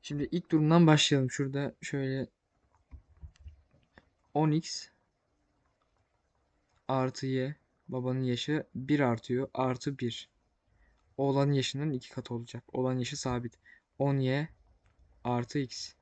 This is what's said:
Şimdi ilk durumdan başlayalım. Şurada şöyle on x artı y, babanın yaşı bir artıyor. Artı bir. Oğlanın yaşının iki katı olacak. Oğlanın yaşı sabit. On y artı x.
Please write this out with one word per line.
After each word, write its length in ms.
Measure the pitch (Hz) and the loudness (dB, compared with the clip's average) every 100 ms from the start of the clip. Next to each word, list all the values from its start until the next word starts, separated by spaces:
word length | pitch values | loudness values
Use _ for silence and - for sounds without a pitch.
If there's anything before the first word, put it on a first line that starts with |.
Şimdi 260 | - 147 139 | -8 -6 -2
ilk 200 | 175 - | -4 0
durumdan 360 | 160 151 170 165 | 2 6 8 10
başlayalım. 440 | 151 - 143 127 | 8 6 2 2
Şurada 440 | - 139 135 143 - | -2 -4 -4 -6 -8
şöyle 440 | - 139 135 131 127 _ _ _ _ _ _ - _ _ - _ - - _ _ _ - _ _ _ | -8 -6 -4 -4 -8 _ _ _ _ _ _ -20 _ _ -20 _ -20 -20 _ _ _ -20 _ _ _
on 160 | 147 156 | 0 2
x 380 | 151 - - - _ _ _ _ _ _ _ _ _ _ _ _ _ _ _ _ _ _ _ - | 2 -2 -12 -14 _ _ _ _ _ _ _ _ _ _ _ _ _ _ _ _ _ _ _ -4
artı 380 | 135 131 - 131 | 0 0 -2 -2
y, 300 | 131 131 151 _ _ - | -2 -2 -6 _ _ -8
babanın 340 | 127 127 131 | -6 -2 -2
yaşı 440 | 131 120 - 151 - | 0 -2 -2 -4 -4
bir 260 | - 131 147 | -10 0 2
artıyor. 480 | 131 117 - 123 135 | 2 0 -2 -4 -4
Artı 440 | - 131 123 - 135 | -2 -2 -2 -6 -4
bir. 320 | 123 - - _ _ _ _ _ _ _ _ - | -6 -6 -16 _ _ _ _ _ _ _ _ -4
Oğlanın 360 | 139 139 139 | 0 2 2
yaşının 380 | 139 127 135 151 | 2 0 -4 -4
iki 200 | 131 - | -4 -8
katı 240 | - - | -12 -8
olacak. 300 | 120 117 120 - | -8 -8 -14 -10
Oğlanın 260 | 131 127 127 | -4 -2 -2
yaşı 180 | 123 147 | -4 -6
sabit. 420 | 131 123 120 _ - - _ _ | -4 -4 -6 _ -20 -20 _ _
On 200 | 139 139 | 0 2
y 300 | 131 135 156 - _ _ _ _ _ _ | 2 0 -2 -10 _ _ _ _ _ _
artı 340 | 120 120 120 147 | -4 -2 -2 -4
x. 360 | 131 - - _ | -6 -8 -16 _